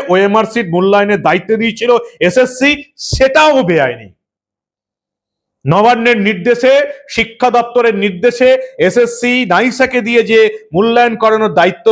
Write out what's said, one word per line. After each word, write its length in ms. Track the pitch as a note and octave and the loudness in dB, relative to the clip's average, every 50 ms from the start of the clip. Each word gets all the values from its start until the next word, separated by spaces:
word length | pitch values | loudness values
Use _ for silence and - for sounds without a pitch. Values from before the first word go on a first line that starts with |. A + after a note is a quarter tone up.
| C4+ | 2
ওএমআর 440 | - F3+ F#3 G3+ G3+ G3+ A3 G#3+ | 0 0 0 2 2 0 0 -2
সিট 200 | G#3+ - A#3+ A3 E3+ | -2 -4 -6 -6 -4
মূল্যায়নের 520 | E3 F3+ F#3 G3 G3+ G3+ G3+ G3+ G#3 G3+ G#3 | -2 -2 0 2 2 2 0 0 -2 -2 0
দায়িত্ব 280 | D3+ E3 F#3 F3+ - A3 | 0 -2 -2 -2 -4 -4
দিয়েছিল 340 | G#3+ A3+ A#3 G#3+ - A3+ B3 A#3+ A3+ - - - - | -2 -2 -4 -4 -4 0 0 0 0 0 -4 -8 -2
এসএসসি, 500 | D#3+ F3+ F3 B3+ B3+ B3+ - - C4 C#4+ D4 C#4+ - _ _ - - | -2 0 2 2 0 0 0 -2 0 0 0 -2 -6 _ _ -16 -10
সেটাও 500 | - - - C4 C4+ C4+ D#4 D#4 D#4 D4 C4 A3+ | -6 -2 0 0 2 2 2 2 4 2 2 0
বেআইনি। 460 | E3+ E3+ D#3 C#3 B2+ A#2+ A#2 A2 F#2+ _ _ _ _ _ _ _ _ _ _ _ _ _ _ _ _ _ _ _ _ _ _ _ _ _ _ _ _ _ _ - | 0 0 0 0 -2 -4 -8 -14 -20 _ _ _ _ _ _ _ _ _ _ _ _ _ _ _ _ _ _ _ _ _ _ _ _ _ _ _ _ _ _ -2
নবান্নের 540 | C3+ D#3+ G3 G#3+ A#3+ B3 A#3 A3+ A#3+ A#3+ G#3+ | 0 2 2 4 2 2 2 2 0 0 0
নির্দেশে, 520 | G3 G#3 G#3+ F3 F3 B3 A#3+ A#3+ B3+ B3+ C4+ C#4+ C#4+ C#4+ - - - - | 0 -2 -2 -2 -2 -2 -2 0 2 2 2 2 0 -2 -8 -14 -16 -10
শিক্ষা 400 | - A3+ A3 A3 - - B3 B3+ | -6 -6 -6 -6 -4 -2 -2 0
দপ্তরের 440 | A3 A#3+ A#3 A#3 - B3 A#3 A#3 G#3+ | 0 0 -2 -2 -2 0 0 0 0
নির্দেশে 560 | G3 G3 G#3 F3+ F3 G3+ B3 - - B3+ B3+ B3+ B3+ - - - - | -2 -4 -4 -4 -2 -2 -2 0 2 2 2 2 2 -2 -8 -6 -2
এসএসসি 540 | D#3 F#3 F#3 A#3+ A#3+ - A#3 - A#3+ A#3+ B3 B3+ B3 | -2 0 2 0 0 0 -2 -4 -4 -2 -2 -2 0
নাইসাকে 540 | F#3 F3 F3+ A#3 B3+ - - C4 - B3 B3 G#3 | 0 0 0 0 0 -2 -2 -2 -2 -2 -4 -4
দিয়ে 200 | A3+ A#3+ A#3 A3+ | 0 0 0 0
যে 180 | F#3+ A3 A3 A3 G#3 G#3+ - - - | 2 2 2 2 2 0 -6 -14 -6
মূল্যায়ন 440 | D3+ F3 G#3+ A3+ A#3 A#3+ A#3+ A#3+ A3+ | -2 -2 0 2 2 2 2 2 0
করানোর 400 | A3 A3 A3 A3 A3 G#3+ G#3 D#3+ F3 | 0 0 0 2 2 0 0 0 2
দায়িত্ব 280 | E3+ F#3 F#3+ - - A3 | 0 0 0 -2 0 0